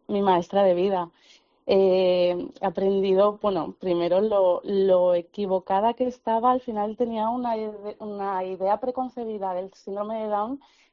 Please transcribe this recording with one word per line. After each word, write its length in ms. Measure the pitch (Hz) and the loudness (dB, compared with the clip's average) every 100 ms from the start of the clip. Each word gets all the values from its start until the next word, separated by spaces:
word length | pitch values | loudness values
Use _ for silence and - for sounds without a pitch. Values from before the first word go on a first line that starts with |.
| - | -6
mi 140 | 208 | 0
maestra 420 | 196 175 175 196 | 2 2 2 2
de 100 | 196 | 4
vida. 360 | 175 196 185 170 _ _ - _ _ - | 4 2 0 -4 _ _ -20 _ _ 0
Eh, 840 | 196 190 185 185 180 180 175 - - | 4 6 4 4 4 2 0 -6 -6
he 40 | 190 | -4
aprendido, 720 | 185 196 196 190 190 208 208 | -2 0 0 2 4 4 2
bueno, 340 | 208 180 151 190 | -2 -2 -6 -8
primero 420 | 185 175 175 180 | -2 0 2 2
lo, 400 | 214 202 185 175 | 2 2 2 2
lo 500 | - 196 190 180 180 | 0 0 4 4 4
equivocada 800 | 175 170 - 196 190 - 190 226 240 | 0 -2 -6 -2 -2 0 0 0 0
que 120 | 254 | -4
estaba. 440 | 247 233 226 247 | -4 -2 0 2
Al 100 | 254 | 0
final 340 | 247 214 208 220 | -2 -6 -6 -4
tenía 320 | 233 226 220 | -4 -2 -2
una 280 | 247 240 220 | -2 -4 -4
ide-, 400 | 214 208 208 - | -6 -10 -12 -12
una 440 | 214 202 196 190 | -12 -8 -4 -4
idea 360 | 185 185 190 208 | -6 -4 0 0
preconcebida 760 | 262 254 254 247 226 214 190 | -2 -6 -8 -8 -8 -6 -6
del 200 | 180 196 | -6 -8
síndrome 480 | _ - 202 208 220 | _ -10 -8 -6 -6
de 40 | 214 | -4
Down 320 | 208 220 277 _ _ _ | -4 -4 -8 _ _ _